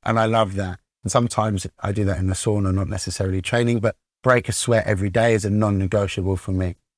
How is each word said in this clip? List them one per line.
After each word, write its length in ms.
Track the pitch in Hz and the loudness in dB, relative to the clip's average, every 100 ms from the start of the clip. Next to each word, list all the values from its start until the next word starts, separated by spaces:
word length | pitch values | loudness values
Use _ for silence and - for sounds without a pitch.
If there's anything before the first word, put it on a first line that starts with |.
And 160 | - 113 | -2 2
I 80 | 113 | 2
love 300 | 113 104 98 | 2 0 -2
that. 240 | 95 90 _ _ | -6 -8 _ _
And 80 | - | -2
sometimes 520 | 120 120 - 110 98 - - | 0 0 0 0 -2 -6 -8
I 140 | 98 | -4
do 120 | 104 98 | -2 0
that 120 | 92 | 0
in 80 | 95 | -2
the 80 | |
sauna, 400 | 95 113 104 95 | -2 -2 0 0
not 140 | 95 92 | 0 -2
necessarily 520 | 101 - - 95 95 | -6 -6 -4 -2 -2
training, 380 | 92 120 120 120 | -2 0 0 0
but 180 | 107 - _ _ | -2 -4 _ _
break 260 | 127 123 - | 2 2 2
a 40 | |
sweat 320 | - - 113 | -4 2 2
every 240 | 95 95 101 | 2 0 0
day 240 | 110 117 | 2 2
is 120 | 110 | 2
a 60 | 101 | 2
non-negotiable 840 | 104 107 98 95 107 98 - 92 92 | 2 2 2 2 0 0 -2 -2 -2
for 140 | - | -2
me. 240 | 95 90 87 _ | -2 -2 -6 _